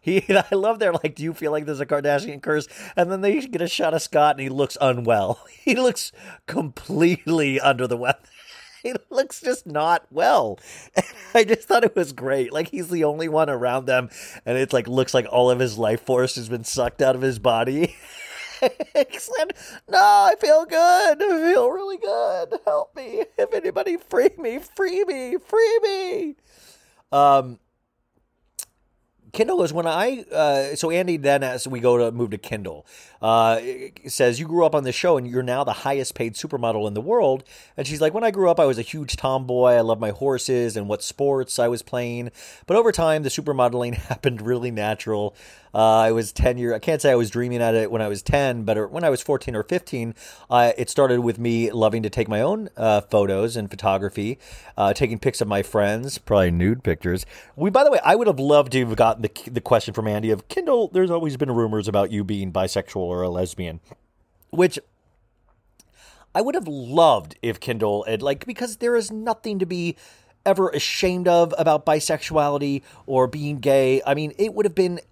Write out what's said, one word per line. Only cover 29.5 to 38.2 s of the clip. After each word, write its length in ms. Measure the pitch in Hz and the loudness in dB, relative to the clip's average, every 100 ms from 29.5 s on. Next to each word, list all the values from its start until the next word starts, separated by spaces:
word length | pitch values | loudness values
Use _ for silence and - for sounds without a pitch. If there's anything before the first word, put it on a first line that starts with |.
| 370 | 0
goes, 140 | 170 | 0
"When 120 | 156 165 | -2 -2
I," 400 | 160 233 262 - | -2 -2 -4 -6
uh, 440 | 156 151 139 139 151 | 0 2 2 -2 -4
so 140 | 165 | -2
Andy 280 | 170 180 165 | -2 -2 0
then, 260 | 143 143 | 2 2
as 240 | 135 123 131 | 0 -6 -8
we 120 | 127 | 0
go 200 | 123 120 | 2 4
to 120 | 117 | 2
move 200 | 117 117 | -2 -6
to 80 | 101 | -6
Kendall, 480 | - 110 95 76 _ - - _ | -10 -10 -10 -14 _ -20 -20 _
uh, 400 | 110 113 113 113 123 127 135 - 139 | 2 4 6 2 -2 -10 -14 -16 -12
says, 320 | - 123 120 | 2 2 2
"You 80 | 160 | -2
grew 180 | 170 160 | 2 2
up 80 | |
on 120 | 151 127 | 2 -2
the 60 | |
show 260 | - 180 151 | -2 0 0
and 100 | 123 | 0
you're 160 | 123 | -4
now 200 | 127 127 | -2 -2
the 100 | 135 104 139 | -2 -4 -4
highest 300 | 139 131 - | -4 -4 -6
paid 180 | 117 | -8
supermodel 540 | 104 156 135 117 107 107 | -6 -8 -4 -2 -2 -2
in 80 | 104 | -4
the 60 | |
world." 420 | 139 240 156 135 - - - - | -2 2 2 0 -6 -20 -16 -10
And 100 | 135 | -8
she's 160 | 151 | 0
like, 140 | 156 | 0
"When 80 | 196 | 2